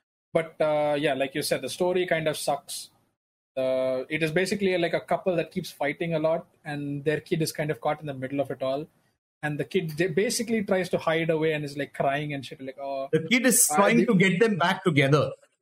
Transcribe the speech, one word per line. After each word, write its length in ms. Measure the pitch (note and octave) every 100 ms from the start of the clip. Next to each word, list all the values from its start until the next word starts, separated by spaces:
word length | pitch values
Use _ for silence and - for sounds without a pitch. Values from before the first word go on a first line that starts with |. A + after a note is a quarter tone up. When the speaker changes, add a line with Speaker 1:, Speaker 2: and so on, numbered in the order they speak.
| _ _ _
Speaker 1:
But, 220 | E3 D#3+ -
uh, 360 | D#3 D3+ D3+ D3
yeah, 140 | D3+
like 220 | C3+ C#3 D3+
you 60 |
said, 200 | C#3 D3
the 80 | C3
story 360 | - F3+ F3+ F3+
kind 220 | D#3+ D#3
of 100 | D3
sucks. 520 | - C#3+ - - - _ _ _ _ _ _ -
Uh, 480 | C3 C3 C3 C3 C3
it 120 | D#3
is 80 | D#3+
basically, 460 | D#3+ F#3 G3+ G3 F3+
like, 160 | E3+
a 80 | E3
couple 340 | - E3+ F#3+ E3+
that 160 | D#3
keeps 200 | F#3 D#3+
fighting 420 | - C#3+ D3 E3+
a 60 | D#3+
lot, 260 | D#3+ E3 - _
and 400 | D#3+ D3 C#3+ C#3+ C#3+
their 140 | D3+
kid 220 | - E3
is 100 | D#3
kind 200 | - D3+
of 100 | D3+
caught 180 | D3 D3+
in 60 | D3+
the 60 |
middle 260 | C3 C3 C#3+
of 120 | C3+
it 100 | C3+
all. 240 | C3 C#3 D#3+ _ _ _ _ _
And 160 | D3+ D3
the 60 | -
kid 320 | F#3+ E3 D3+
j-, 100 | F3+
basically 560 | D#3+ A#3+ A#3+ A3+ A3+
tries 260 | G3 G3 F3
to 80 | F3
hide 320 | - D#3+ E3
away 220 | D#3+ D#3
and 120 | D3+ C#3+
is, 100 | C#3+
like, 160 | C#3
crying 400 | - D3 C#3 D3+
and 120 | C#3 B2
shit, 160 | D3+
like, 160 | C3+ -
"Oh, 280 | C#3 C3+ C3+
Speaker 2:
The 160 | E3 E3
kid 180 | B3 B3
is 200 | - -
Speaker 1:
uh, 40 | -
Speaker 2:
trying 220 | G3+ A#3
Speaker 1:
they" 80 | A#3
Speaker 2:
to 100 | G3
get 240 | F#3+ F3+
them 180 | A3+ F#3
back 260 | F3 F#3+
together. 480 | F#3 C#3+ C3+ D3 A2+ - _ _